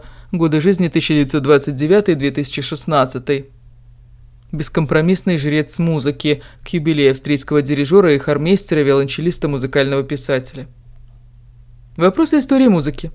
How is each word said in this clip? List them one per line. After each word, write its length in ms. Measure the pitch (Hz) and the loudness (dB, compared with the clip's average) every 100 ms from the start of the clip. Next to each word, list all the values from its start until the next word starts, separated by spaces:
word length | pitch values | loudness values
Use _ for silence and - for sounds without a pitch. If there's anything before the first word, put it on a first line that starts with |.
| - - - | -4 -20 -8
Годы 300 | 175 165 151 | -2 0 2
жизни 260 | 170 185 175 | 2 0 0
тысяча 260 | 165 - | 0 0
девятьсот 300 | 151 135 151 | 0 0 0
двадцать 320 | 135 147 147 135 | 4 4 2 -2
девятый — 400 | 151 202 202 151 | 2 2 2 0
две 160 | 139 | -2
тысячи 300 | 139 139 - | -4 -6 -6
шестнадцатый. 840 | 131 156 - 147 127 127 127 139 143 - - - - - - - - - - | -6 -4 0 0 0 -2 -4 -4 -6 -20 -20 -20 -20 -20 -20 -20 -20 -20 -12
Бескомпромиссный 840 | 156 151 - 147 160 165 185 190 165 | -8 -4 -2 0 0 2 0 0 -2
жрец 400 | 147 151 147 - | 0 -2 -2 -2
музыки. 640 | 170 156 131 139 151 147 - - | -2 0 -2 -2 -2 -2 -6 -20
К 60 | - | -6
юбилею 420 | 175 151 151 135 | -4 0 2 2
австрийского 500 | 131 147 143 - 151 | 2 -2 -4 0 -2
дирижера 540 | 135 147 139 190 180 139 | 0 -2 2 4 4 2
и 20 | |
хормейстера, 640 | 160 147 160 196 - 156 | 0 0 2 0 0 0
виолончелиста, 680 | 139 139 135 - 165 - 156 | 2 2 0 -4 -4 -2 -4
музыкального 540 | 139 131 143 135 139 | -4 -2 -2 0 -2
писателя. 640 | 131 143 - 131 127 135 123 - - - - - - - - - - - - - | -4 -4 -2 -4 -4 -14 -18 -20 -20 -20 -20 -20 -20 -20 -20 -20 -20 -20 -14 0
Вопросы 420 | 180 190 320 302 | 0 2 2 2
истории 280 | 262 269 262 | 2 4 4
музыки. 440 | 175 143 - 160 | 2 0 -6 -10